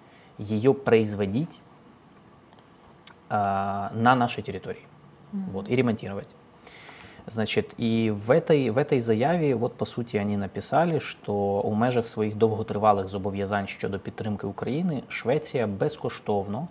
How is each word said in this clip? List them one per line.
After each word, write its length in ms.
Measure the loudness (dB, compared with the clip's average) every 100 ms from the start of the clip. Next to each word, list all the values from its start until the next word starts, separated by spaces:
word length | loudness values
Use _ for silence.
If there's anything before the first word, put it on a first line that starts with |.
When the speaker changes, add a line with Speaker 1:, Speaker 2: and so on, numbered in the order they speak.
| -20 -20 -20 -12
Speaker 1:
её 340 | -4 2 4
производить 840 | 4 6 6 4 0 0 0 -4 -8 -20 -20 -20 -20 -20 -20 -20 -20 -20 -20 -20 -20 -20 -20 -20 -18 -4
а, 560 | -2 0 0 -2 -4 -6 2
на 200 | 4 4
нашей 280 | 2 -2
территории. 420 | -8 -10 -10 -14 -16 -20 -20 -20 -12
Speaker 2:
Мгм. 180 | -10 -6
Speaker 1:
Вот, 160 | -6 -2
и 60 | 2
ремонтировать. 520 | 2 0 -6 -10 -12 -18 -20 -20 -20 -20 -20 -20 -20 -20 -8
Значит, 460 | -4 -2 0 -2 -2
и 340 | 0 2 2 0 2
в 40 |
этой, 380 | 2 4 4 4
в 80 | 0
этой 220 | 2 2
заяве, 560 | 2 2 2 2 2 0
вот, 180 | -2
по 120 | -4 -6
сути, 320 | -6 -4 -2
они 200 | 0 -2
написали, 600 | -4 -8 -2 2 2 0
что 640 | -4 -10 -4 -2 0 0
у 120 | 0
межах 340 | 0 2 2 -2
своих 300 | -2 -2 2
довготривалих 680 | 2 2 -4 2 4 4 2
зобов'язань 600 | -4 -4 -2 0 -2 -2
щодо 320 | -6 -6 -6
підтримки 480 | -8 -6 -4 -4 -6
України 560 | -6 -4 -2 -2 -2 -6
Швеція 600 | -4 0 0 0 -2 -2
безкоштовно 1000 | 0 -2 -2 -6 -6 -2 -2 -2 -6 -8